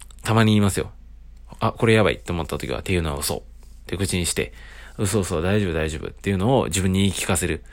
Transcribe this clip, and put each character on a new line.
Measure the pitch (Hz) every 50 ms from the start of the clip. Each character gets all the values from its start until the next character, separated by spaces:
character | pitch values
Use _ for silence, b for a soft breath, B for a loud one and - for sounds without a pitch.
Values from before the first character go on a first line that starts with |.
| - - - - -
た | - 110
ま | 113 110
に | 110 107
言 | 104
い |
ま | 101 98
す | - -
よ。 | - - - - - - - - - - - - - - - -
「あ、 | - 110 -
こ | - 120
れ | 113 110
や | 110 101
ば | 85
い」 | 62
っ | -
て | - - 87
思 | 85 78
っ |
た | - 78 73
時 | - 62
は、 | 60 57
「っ | -
て | - 95
い | 87
う | 82
の | 78 71
は | 71
嘘」 | 71 - -
っ | - - - - - - - - - -
て | - -
口 | 85 98 - -
に | 90 87
し | - -
て、 | - - - B B B B B B B B B -
「嘘 | 110 95 104 107
嘘、 | 90 - 92 78
大 | 80 92 101 107
丈 | 101 90
夫 | 78
大 | 80 78 78
丈 | 80 76 50
夫」 | -
っ | -
て | - - 98
い | 98
う |
の | 90 95 120 135 117
を | 73
自 | - 82 95 92
分 | 95 92
に | 95
言 | 98 98
い | 87
聞 | - -
か | - 95
せ | - -
る。 | 78 78 - b b